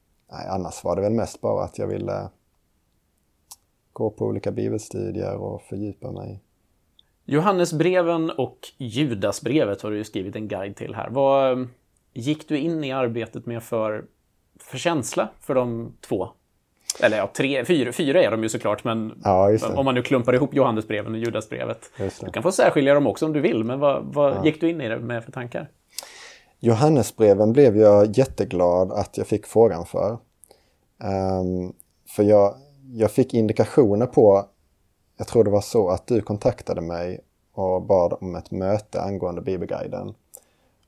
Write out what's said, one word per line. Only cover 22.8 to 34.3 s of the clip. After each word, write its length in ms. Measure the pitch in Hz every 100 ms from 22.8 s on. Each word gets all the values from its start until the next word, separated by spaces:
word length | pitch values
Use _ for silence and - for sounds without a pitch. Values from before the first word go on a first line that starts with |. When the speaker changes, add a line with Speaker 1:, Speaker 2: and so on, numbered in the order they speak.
| 139
Speaker 2:
dem 120 | 143 135
också 200 | 98 156
om 60 |
du 80 | 156
vill, 240 | 160 123
men 160 | 113 135
vad, 240 | 143 135 127
vad 180 | 135 143
Speaker 1:
Ja. 120 | -
Speaker 2:
gick 160 | 156 156
du 100 | 165
in 100 | 170
i 80 | 120
det 100 | 117
med 260 | 120 117
för 80 | -
tankar? 380 | - 120 - 156 _ _ - - - - - _ -
Speaker 1:
Johannesbreven 880 | 110 110 151 151 107 - 107 98 107
blev 240 | 123 139 104
jag 420 | 107 104 104 104
jätteglad 720 | 131 - 101 90 90 90 95
att 260 | 104 101 -
jag 80 | 104
fick 200 | 107 -
frågan 400 | 104 113 85 85
för. 320 | 87 95 117 _ _ _ _ _ _ _ -
Ehm, 680 | 104 95 95 95 92 92 90 - _ _ -
för 140 | -
jag, 320 | 104 107 101 - - _ -
jag 180 | 120 107
fick 240 | - 127
indikationer 720 | 120 107 107 107 - 117 101 123
på, 380 | - 110